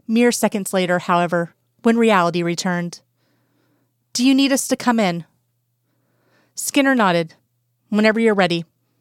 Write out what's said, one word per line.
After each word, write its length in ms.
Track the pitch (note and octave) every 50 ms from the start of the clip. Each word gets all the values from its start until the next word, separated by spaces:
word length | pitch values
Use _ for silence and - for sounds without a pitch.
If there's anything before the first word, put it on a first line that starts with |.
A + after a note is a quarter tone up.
| _ -
mere 240 | A3 A#3 A#3+ A#3+
seconds 400 | A3+ - - G3+ - G#3 F#3+ -
later, 280 | - F#3+ F#3 E3+ F3 F3+
however, 540 | - - F3+ F3 F3 E3+ F3+ F3 E3+ E3 _ _ _ _ _ _ -
when 140 | A#3 A3+ A#3
reality 460 | A#3 A3 G#3 F#3 E3+ E3+ E3 F3 E3+
returned. 580 | E3+ E3+ E3 - F#3+ F3+ F3 F3 F3 - - _ _ _ _ _ _ _ _ _ _ _ _ _ _ _ _ _ _ _ _ _ _ -
"Do 120 | - A#3+
you 80 | C4+ C4+
need 200 | C4 C#4 C4 C#4
us 160 | B3+ - -
to 80 | C4 -
come 240 | - B3 A#3 A3+
in?" 240 | G#3+ F#3 E3+ E3+ D#3+ _ _ _ _ _ _ _ _ _ _ _ _ _ _ _ _ _ _ _ _ _ _ _ _ _ _ -
Skinner 380 | - - - D4 C4+ C4+ C4
nodded. 380 | B3 G#3+ F#3+ F3 E3+ E3 E3 - _ _ _ _ _ _ _ _ _ _ -
Whenever 280 | G#3 G#3 G#3+ A3 G#3+ A3+
you're 160 | A3+ A3+ G#3
ready. 300 | G3 F#3 F3 E3+ E3+ E3 _ _ _ _ _ _ _